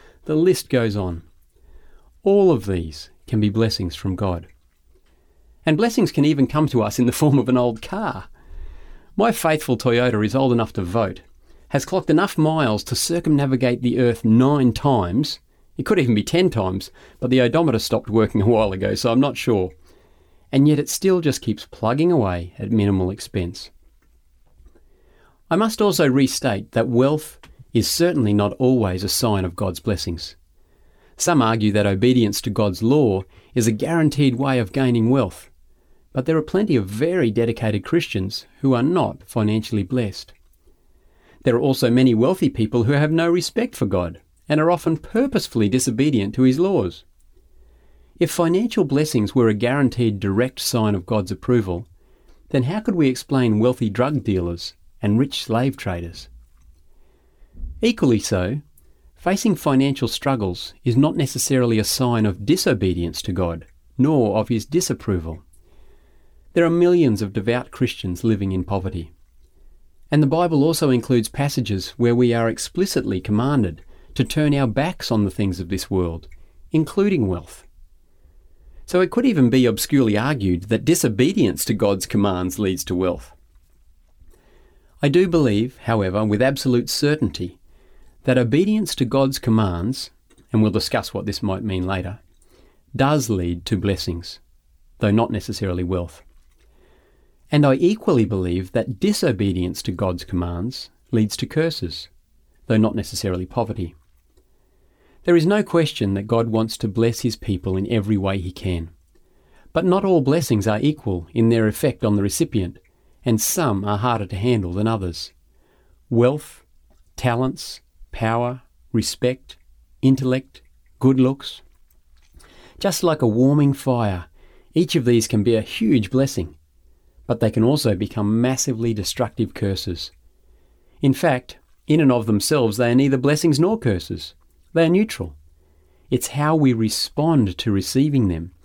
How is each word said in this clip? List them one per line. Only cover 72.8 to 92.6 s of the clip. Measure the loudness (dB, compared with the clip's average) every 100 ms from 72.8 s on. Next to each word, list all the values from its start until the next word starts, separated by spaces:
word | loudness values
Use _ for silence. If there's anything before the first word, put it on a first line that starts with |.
| -2 -2 -2 -4
commanded | -2 0 0 0 -2 -4 -18 -20 -12
to | -4
turn | -2 0 0
our | 2 0
backs | 0 -4 -4 -2
on | 0 0
the |
things | 0 -2 -2
of | -6
this | -6 -4
world, | -2 -2 -6 -14 -20 -20 -20 -4
including | -2 -2 -2 0 0 -2
wealth. | -4 -8 -20 -20 -20 -20 _ _ _ -20 -20 -20 -20 -20 -20 -2
So | 0
it | 2
could | 2 2
even | 4 4
be | 4 2
obscurely | 0 0 2 2 2
argued | 0 0 0 0
that | 0 -2 2
disobedience | 2 0 2 0 2 0 0 -4
to |
God's | 0 0 0 -2
commands | 0 0 0 -4 -2
leads | -2 -2
to | -4
wealth. | -2 -2 -4 -10 -20 _ _ _ _ _ _ _ _ -20 -20 _ _ _ _ _ -2
I | 2
do | 2 2
believe, | 2 2 2 -2 -6 -2
however, | 0 0 0
with | 0 2
absolute | 0 0 0 0 0
certainty, | -2 0 0 -2 -4 -10 -12 -20 -20 _ -20 -20 _
that | 0 2
obedience | 2 2 2 0 -2 -4
to | -2
God's | 0 0 -2
commands, | 0 2 2 -2 -4 -6 -10 _ _ _ -4
and | 0
we'll | 2
discuss | 0 -2 -4 -4
what | -8 -6
this | -4
might | -4 -4
mean | -4 -4 -4
later, | -4 -6 -10 _ _ _ _